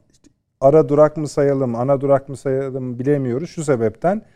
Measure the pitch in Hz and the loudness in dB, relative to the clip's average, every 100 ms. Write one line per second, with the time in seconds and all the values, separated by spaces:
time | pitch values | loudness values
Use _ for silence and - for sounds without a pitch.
0 | _ _ _ _ _ - 135 156 139 143 | _ _ _ _ _ 0 4 4 4 4
1 | 151 160 147 - 143 135 127 117 127 139 | 4 2 -6 0 0 0 -2 -2 -2 0
2 | 139 139 135 127 139 135 135 131 127 120 | 0 0 -2 -10 -6 -4 -6 -8 -8 -4
3 | 127 147 127 123 170 - 151 127 113 104 | -2 -2 -2 -6 -8 -6 -2 0 -2 -2
4 | 165 214 - | -4 -4 -8